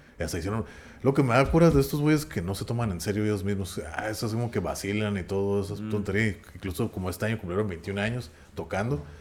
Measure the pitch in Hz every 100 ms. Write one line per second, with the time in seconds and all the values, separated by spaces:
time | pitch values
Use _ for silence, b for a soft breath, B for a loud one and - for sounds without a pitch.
0 | - - 80 85 87 110 101 B B B
1 | 123 139 131 117 135 165 165 139 139 151
2 | 147 151 151 - 87 98 98 120 113 87
3 | 107 101 107 104 101 101 92 - - 82
4 | 107 107 113 113 117 110 87 - 98 104
5 | 107 101 85 98 98 101 95 101 107 107
6 | 101 98 110 98 - - 95 87 113 -
7 | 92 87 110 110 87 92 107 82 98 98
8 | 107 123 120 B B - 82 95 113 143
9 | - B